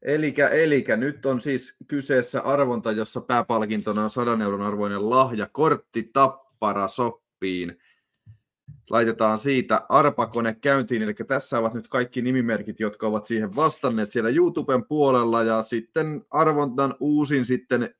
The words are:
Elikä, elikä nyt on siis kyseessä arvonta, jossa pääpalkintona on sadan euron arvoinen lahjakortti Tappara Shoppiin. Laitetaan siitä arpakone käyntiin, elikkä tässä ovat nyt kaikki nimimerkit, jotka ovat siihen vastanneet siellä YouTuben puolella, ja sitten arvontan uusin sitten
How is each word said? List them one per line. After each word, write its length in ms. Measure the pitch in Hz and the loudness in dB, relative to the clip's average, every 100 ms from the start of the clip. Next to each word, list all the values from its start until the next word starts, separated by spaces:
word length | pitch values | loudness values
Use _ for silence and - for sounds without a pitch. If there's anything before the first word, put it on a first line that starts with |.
| 123 | -2
Elikä, 420 | 151 156 135 139 | 0 0 2 2
elikä 500 | 147 160 139 113 110 | 4 4 2 2 0
nyt 280 | 131 143 143 | 0 -4 -2
on 160 | 131 | -2
siis 340 | 147 131 127 - - | -2 -4 -6 -20 -8
kyseessä 540 | 143 135 135 120 135 | -8 0 0 2 -4
arvonta, 500 | - 143 135 117 113 | 0 2 2 0 -2
jossa 300 | 107 110 - | -2 -4 -8
pääpalkintona 800 | - 123 117 117 107 107 104 104 | 0 0 2 0 0 -2 -2 -2
on 60 | 107 | -2
sadan 320 | 127 120 113 | -2 -2 0
euron 200 | 104 101 | 0 -2
arvoinen 480 | 101 104 101 101 104 | -4 -2 -4 -2 0
lahjakortti 1000 | 123 131 117 98 - 156 147 _ 117 107 | 2 2 0 -6 0 2 2 _ -8 -4
Tappara 720 | 135 135 - _ _ 107 101 98 | 2 2 2 _ _ -2 0 -4
Shoppiin. 920 | - 120 113 _ _ 95 90 87 - _ _ _ _ _ - _ _ - - _ | -2 -4 -4 _ _ -6 -4 -6 -10 _ _ _ _ _ -20 _ _ -20 -20 _
Laitetaan 480 | 113 113 107 110 107 | 0 2 2 0 0
siitä 480 | 139 131 113 110 - | 0 0 2 -2 2
arpakone 680 | 135 147 139 113 120 113 110 | 4 4 0 -4 -2 -2 -2
käyntiin, 400 | 143 139 120 120 | 0 0 0 -2
elikkä 220 | 107 104 | -4 -6
tässä 360 | 113 135 - 127 | -4 -4 -2 -2
ovat 140 | 113 | -2
nyt 140 | 117 110 | -4 -6
kaikki 340 | 131 123 - | -4 -2 -4
nimimerkit, 580 | 123 131 117 107 101 101 | -2 0 0 -2 -4 -4
jotka 280 | 110 - 110 | -6 -4 -4
ovat 180 | 107 104 | -4 -2
siihen 300 | 113 107 104 | -4 -2 0
vastanneet 560 | 156 - 135 113 104 | 0 0 -2 -2 -2
siellä 180 | 123 110 | -2 0
YouTuben 560 | 143 175 165 139 127 110 | 2 2 0 -2 -2 0
puolella, 580 | 151 143 127 117 117 | 0 4 4 2 2
ja 200 | 113 110 | 2 0
sitten 640 | 110 117 113 - 156 151 - | 0 -4 -4 -4 -4 -6 -6
arvontan 680 | 143 160 147 143 123 139 127 | 0 2 2 0 0 -2 0
uusin 460 | 147 147 143 143 120 | 0 0 2 0 0
sitten 500 | 127 - 123 117 _ | -2 0 -2 -2 _